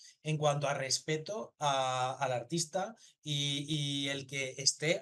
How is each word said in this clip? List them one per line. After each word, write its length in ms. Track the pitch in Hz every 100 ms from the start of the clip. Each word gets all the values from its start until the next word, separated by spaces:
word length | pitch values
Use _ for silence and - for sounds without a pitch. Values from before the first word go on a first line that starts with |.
| - -
en 140 | 156 156
cuanto 320 | 151 143 143
a 60 |
respeto 800 | 139 131 - - 156 156 214 - -
a, 540 | 147 135 131 131 131 135
al 120 | 135
artista 640 | 120 120 165 151 185 208 - - _
y, 420 | 151 143 143 143 143
y 420 | 151 143 139 139
el 160 | 139 127
que 300 | 139 131 135
esté 420 | 131 - 151 190